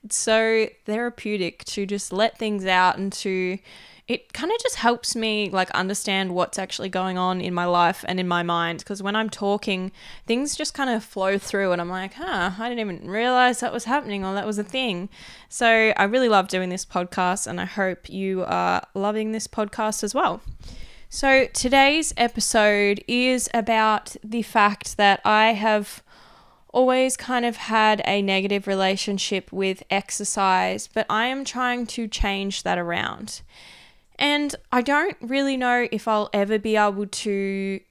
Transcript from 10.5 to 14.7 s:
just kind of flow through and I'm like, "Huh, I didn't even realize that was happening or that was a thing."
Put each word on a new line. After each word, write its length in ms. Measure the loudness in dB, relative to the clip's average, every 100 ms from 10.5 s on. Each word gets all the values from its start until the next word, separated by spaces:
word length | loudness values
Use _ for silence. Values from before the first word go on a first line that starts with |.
| -4
just 200 | -6 -2
kind 160 | -2
of 120 | -2
flow 360 | -4 -2 0 0
through 320 | -2 0 0
and 100 | 0
I'm 80 | -2
like, 240 | -6 -8
"Huh, 380 | -8 -6 -2 -2 -2
I 100 | -6
didn't 120 | -4
even 280 | -6 -6 -6
realize 520 | -2 2 4 4 2
that 120 | -4
was 120 | -6 -2
happening 380 | -2 -2 -6
or 120 | -4 -4
that 100 | -4
was 140 | -4
a 40 |
thing." 460 | -4